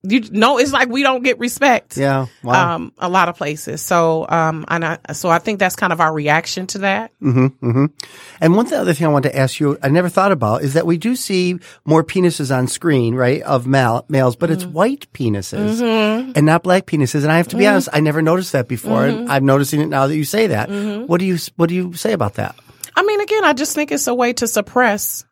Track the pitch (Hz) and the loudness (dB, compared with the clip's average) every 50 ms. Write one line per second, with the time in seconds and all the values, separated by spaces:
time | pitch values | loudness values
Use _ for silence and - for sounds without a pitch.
0 | - 190 208 262 214 - 226 208 220 247 294 240 262 277 269 262 262 254 226 269 | -2 0 0 0 0 -2 0 2 2 4 4 4 2 2 2 0 0 0 0 0
1 | 277 269 262 254 247 269 240 - 233 240 - - 269 277 247 214 - _ - 143 | 0 0 0 0 0 -2 -2 0 -2 -6 -2 0 2 2 2 2 -2 _ -4 -2
2 | 139 139 135 135 131 120 - _ - 120 123 185 180 175 170 160 - - _ _ | 0 0 0 0 -2 -4 -8 _ -2 2 2 4 4 2 0 -4 -8 -12 _ _
3 | - 180 180 185 175 170 170 - - 147 151 156 - - - 160 - - 185 170 | -6 0 2 2 2 2 -2 -6 -6 -6 -6 -8 -8 -10 -10 -10 -4 0 2 2
4 | 165 165 160 160 - - - 165 160 160 160 160 151 - - 170 165 156 165 160 | 2 2 0 0 -2 -2 0 0 0 0 -2 -4 -6 -4 -4 -4 -2 -4 -6 -8
5 | _ - 151 - - 180 165 170 - - 214 190 196 185 - - 208 180 170 165 | _ -12 -12 -6 0 2 2 2 2 -2 -2 0 0 -2 0 0 -2 -2 2 2
6 | 170 156 160 156 147 147 147 160 165 - - 185 185 185 - 196 196 196 190 208 | 2 0 2 0 0 2 2 2 0 -2 -8 -8 -8 -8 -8 -4 -2 -2 -2 -2
7 | 226 - _ _ - 139 123 127 127 135 131 _ - 120 117 131 139 151 _ _ | -4 -8 _ _ -2 0 2 4 2 2 0 _ -4 0 2 2 0 0 _ _
8 | - - - - - - - - - 160 175 208 240 - 330 - - 180 165 135 | -20 -20 -18 -20 -20 -20 -8 0 4 4 4 4 2 0 0 -2 0 0 0 0
9 | 170 156 147 143 131 147 - 139 135 131 - - 151 143 139 - - 139 139 170 | 2 2 2 2 2 0 0 0 -2 -2 0 -2 -2 -2 -2 0 0 2 2 2
10 | 180 175 180 - 185 202 196 147 117 104 110 - 151 139 135 165 175 170 170 170 | 2 0 -2 0 0 0 0 0 0 -2 -2 -2 -2 -2 -2 0 0 0 -2 -2
11 | 156 226 254 247 - - 196 185 180 180 180 170 - - - _ _ - 156 160 | -2 -4 -4 -4 -4 -2 -2 0 0 0 -2 -6 -10 -18 -20 _ _ 2 2 2
12 | 160 160 - 190 180 175 160 - 151 127 135 127 127 127 - - - 170 151 135 | 2 2 0 2 2 2 2 0 -2 -2 0 0 0 -2 -4 -4 0 0 2 2
13 | 120 113 117 131 127 123 135 160 - - 143 127 120 127 135 135 127 120 113 123 | 2 0 0 2 2 2 2 0 -2 0 -2 0 2 2 2 2 4 2 2 0
14 | - _ 147 135 131 127 120 - 175 165 170 185 180 180 147 160 190 240 277 285 | -2 _ 0 2 2 2 2 0 -2 -2 -2 -2 -4 -8 -2 0 0 0 0 -4
15 | - _ _ - 135 113 104 101 95 - - - 208 208 220 226 240 233 220 220 | -10 _ _ -4 -2 -2 -2 -2 -6 -6 -6 -4 -2 -2 -2 -2 0 0 0 2
16 | 214 214 214 226 262 262 247 - 147 156 160 170 - 185 180 190 190 - - 156 | 2 0 0 -2 -4 -4 0 2 4 4 4 2 2 2 0 0 0 0 -2 0
17 | 139 120 - 147 139 151 156 165 175 - - 180 196 208 208 190 - - - 147 | 0 0 0 -2 0 2 2 2 0 0 0 2 2 4 4 2 0 0 0 0
18 | 151 151 147 156 156 156 170 185 185 - - 139 120 - 131 110 - 202 220 - | 0 2 0 0 2 2 2 0 -2 -2 -2 -2 -2 -2 -6 -6 -4 -2 0 2
19 | 127 139 - - 240 240 143 139 135 139 135 143 143 135 - 147 151 156 - 139 | 2 0 0 -2 -2 -2 0 2 4 4 4 4 2 0 0 -2 -2 0 0 0
20 | 135 139 156 156 151 139 - 214 226 208 156 107 107 - 202 202 202 214 202 214 | 0 0 0 -2 -4 -2 0 0 0 2 0 -2 -2 -4 -4 -6 -4 -4 -6 -6
21 | 240 262 170 175 190 190 180 165 - - _ - 165 165 175 180 180 180 170 165 | -2 -2 0 0 2 0 -2 -2 -4 -8 _ 0 0 0 0 -2 -4 -4 -8 -4
22 | - 226 220 180 120 101 - - - - - _ _ _ - _ - - _ - | -2 -2 0 0 -2 -4 -2 -6 -8 -8 -10 _ _ _ -20 _ -20 -4 _ 0
23 | 381 403 427 403 415 415 427 427 392 320 294 240 294 294 - 302 302 294 294 285 | 2 2 0 0 -2 0 0 2 2 2 2 2 -2 -4 -2 -4 -4 -2 -2 -4
24 | - - 247 247 247 240 247 247 240 220 - 214 202 - - 254 247 233 202 208 | -2 -2 0 0 0 0 0 -2 -4 -2 -2 -2 -4 0 0 2 2 2 2 -2
25 | - - - - - _ | -4 -8 -10 -10 -14 _